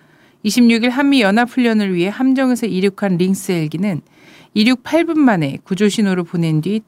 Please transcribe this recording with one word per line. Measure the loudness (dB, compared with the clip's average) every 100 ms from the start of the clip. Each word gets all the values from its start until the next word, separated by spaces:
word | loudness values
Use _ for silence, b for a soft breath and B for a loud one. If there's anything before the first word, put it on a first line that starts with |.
| b b b b
이십육 | -4 2 4 4
일 | 0
한미 | 0 2 2
연합훈련을 | 4 2 0 0 0 0 0
위해 | -2 -2
함정에서 | -2 0 0 0 -2 -2
이륙한 | -2 -2 -2 -2 0
링스 | 0 -2 -2
헬기는 | -4 -4 -4 -4 -4 -8 b b b b
이륙 | 0 0 0
팔 | 0 -2
분 | 0 2
만에 | 2 2 -2 -6
구조 | -8 -2 0
신호를 | 0 0 -2
보낸 | -4 -2 0 0
뒤 | -2 -4